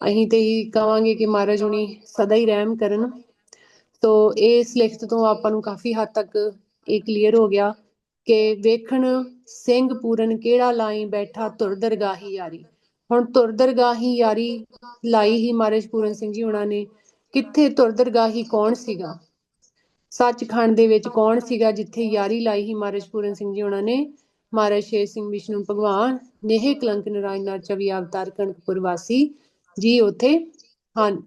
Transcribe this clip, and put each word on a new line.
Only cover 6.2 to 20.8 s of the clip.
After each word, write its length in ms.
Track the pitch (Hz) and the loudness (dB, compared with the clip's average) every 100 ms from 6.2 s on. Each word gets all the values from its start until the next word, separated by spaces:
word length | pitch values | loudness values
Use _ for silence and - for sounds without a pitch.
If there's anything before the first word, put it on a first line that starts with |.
| 196 214 208 202 _ _ - | -4 -4 -4 -6 _ _ -4
ਇਹ 140 | 214 | -4
ਕਲੀਅਰ 340 | 208 208 214 226 | -2 2 4 4
ਹੋ 120 | 214 | 4
ਗਿਆ 260 | 202 202 214 _ _ _ _ - | 2 0 -4 _ _ _ _ 2
ਕਿ 300 | 220 214 208 | 2 2 2
ਵੇਖਣ 680 | 220 233 226 262 254 254 254 - _ | 2 0 0 -2 0 0 -4 -14 _
ਸਿੰਘ 520 | - - 240 262 254 | -10 0 2 0 -2
ਪੂਰਨ 360 | 233 226 226 220 | -2 0 0 -2
ਕਿਹੜਾ 340 | 226 247 247 | 0 2 2
ਲਾਈ 340 | 240 220 214 214 | 0 -2 -4 -6
ਬੈਠਾ 440 | 208 202 202 214 | -6 -6 -8 -8
ਧੁਰ 260 | 220 202 196 | -4 -4 -2
ਦਰਗਾਹੀ 580 | 220 208 202 185 202 | -4 -2 -4 -6 -10
ਯਾਰੀ। 320 | 190 170 160 156 _ _ _ - | -12 -12 -14 -20 _ _ _ -2
ਹੁਣ 200 | 240 240 | 0 2
ਧੁਰ 200 | 262 226 | 2 2
ਦਰਗਾਹੀ 640 | 214 262 247 240 233 247 240 | 2 0 2 0 0 -2 0
ਯਾਰੀ 500 | 226 214 233 233 220 _ 240 - 233 | 2 0 -4 -6 -14 _ -20 -10 0
ਲਾਈ 320 | 220 208 233 | 2 4 2
ਹੀ 140 | 240 | 2
ਮਹਾਰਾਜ 360 | 233 214 220 214 | 2 2 0 -2
ਪੂਰਨ 260 | 220 214 | -2 -2
ਸਿੰਘ 200 | 208 214 | -4 -8
ਜੀ 100 | 208 | -6
ਉਹਨਾਂ 220 | 226 208 208 | -4 -2 -2
ਨੇ। 220 | 208 202 _ _ _ _ | -4 -8 _ _ _ _
ਕਿੱਥੇ 360 | 269 277 - 285 | -4 -2 2 2
ਧੁਰ 220 | 285 233 | 4 2
ਦਰਗਾਹੀ 520 | 214 247 226 226 226 | 2 2 2 0 -2
ਕੌਣ 300 | 214 214 214 | -4 0 0
ਸੀਗਾ? 460 | 247 - 180 165 - _ _ _ _ _ _ _ _ _ | -2 -6 -8 -10 -14 _ _ _ _ _ _ _ _ _
ਸੱਚਖੰਡ 640 | - 247 240 226 233 226 | 0 0 0 -4 0 2
ਦੇ 100 | 220 | 4